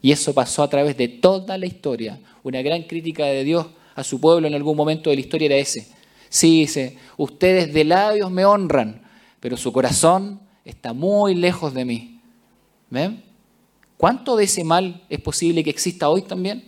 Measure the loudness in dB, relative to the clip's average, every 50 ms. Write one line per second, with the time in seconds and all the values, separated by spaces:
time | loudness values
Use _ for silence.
0 | 4 2 2 2 0 0 0 0 0 0 -2 -2 -2 0 0 0 0 0 0 -2
1 | -4 -4 -2 2 2 2 2 2 -4 -8 -8 -8 -8 -10 -10 -8 -6 -6 -6 -6
2 | -8 -10 -12 -16 _ _ _ _ _ -8 -6 -4 -2 -2 -2 -4 -4 -10 -12 -8
3 | -8 -8 -4 -2 -2 -2 0 -2 0 0 0 0 -2 -4 _ _ _ _ _ -12
4 | -8 -8 -6 2 6 6 6 6 4 0 -2 -2 -2 -2 0 0 0 0 -2 -2
5 | 0 0 0 0 0 -4 -4 -2 0 2 2 2 0 -2 -6 -10 -10 _ _ _
6 | _ _ _ _ _ _ 0 4 6 6 6 6 4 2 -2 -4 -6 -6 -8 -16
7 | -20 -20 -8 -6 -6 -6 -2 2 2 4 4 4 0 0 2 2 2 4 4 2
8 | 2 2 0 0 -2 -2 0 2 4 4 4 4 2 0 0 0 0 -2 -8 -14
9 | _ _ _ _ _ _ _ _ -8 -8 -8 -6 -6 -2 0 0 0 0 0 4
10 | 4 4 4 4 0 -6 -12 -16 -20 _ _ _ _ -20 -20 _ -12 -12 -8 -4
11 | -2 0 2 2 2 2 2 2 0 0 0 -2 -6 -6 -6 -6 -6 -4 -6 -8
12 | -8 -14 -20 -20 _ _ _ _ _ _ _ _ _ _ _ _ _ _ -4 -4
13 | -4 -4 -6 -10 -18 _ _ _ _ _ _ _ _ _ _ _ _ _ _ _
14 | 2 2 2 0 -2 -2 2 2 2 0 0 -4 0 2 2 2 2 -2 -8 -12
15 | _ _ -10 -8 -6 -6 -6 -2 0 0 0 0 -2 -2 -4 -4 -6 -6 -4 -2
16 | 0 0 0 0 -2 -6 -8 -6 -6 -6 -8 -10 -14